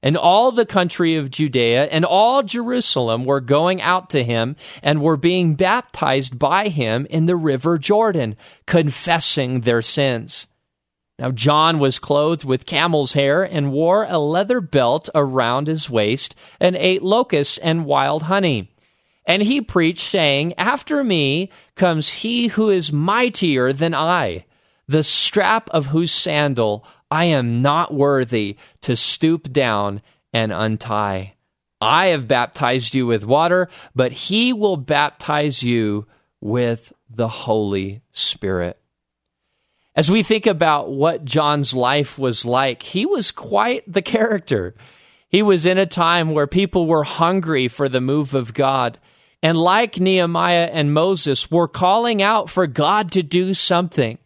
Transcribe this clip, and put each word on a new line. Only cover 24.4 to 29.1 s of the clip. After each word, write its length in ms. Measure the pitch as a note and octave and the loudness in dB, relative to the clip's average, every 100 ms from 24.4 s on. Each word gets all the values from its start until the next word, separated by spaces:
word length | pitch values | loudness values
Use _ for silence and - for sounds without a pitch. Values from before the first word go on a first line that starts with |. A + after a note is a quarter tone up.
| - _ _ _ - | -14 _ _ _ -2
the 160 | D3 | 0
strap 680 | D#3 - - G#3 F#3+ A3 - | 2 0 0 0 2 0 0
of 160 | D#3+ C3+ | -4 -2
whose 260 | D#3 E3+ | 0 0
sandal 720 | - F3+ D3+ D3 B2 A2 G#2 - _ _ | -2 -2 0 0 0 0 -2 -8 _ _
"I 140 | D3+ E3+ | -2 2
am 360 | D3+ A#2+ A#2 | 2 0 0
not 320 | C3+ D3+ E3+ | 0 0 -2
worthy 640 | D3 C#3+ C#3 B2 A#2+ G2+ G2+ - _ | 0 2 2 0 -2 -4 -8 -18 _
to 140 | - A#2+ | -6 -2
stoop 560 | - | -2